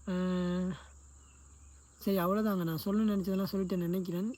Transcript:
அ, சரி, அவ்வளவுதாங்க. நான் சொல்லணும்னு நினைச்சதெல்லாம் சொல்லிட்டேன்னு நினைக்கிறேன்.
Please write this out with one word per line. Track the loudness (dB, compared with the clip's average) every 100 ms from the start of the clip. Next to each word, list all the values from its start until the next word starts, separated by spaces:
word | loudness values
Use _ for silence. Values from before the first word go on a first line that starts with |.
| -4
அ, | 0 0 0 0 0 -2 -4 -12 -20 -20 -20 -20 -20 -20 -20 -20 -20 -20 -6
சரி, | 0 2
அவ்வளவுதாங்க. | 2 2 2 0
நான் | 0 -2 0
சொல்லணும்னு | 2 2
நினைச்சதெல்லாம் | 2 2 0 0
சொல்லிட்டேன்னு | -2 0 0
நினைக்கிறேன். | 0 -2 -2 -2 -4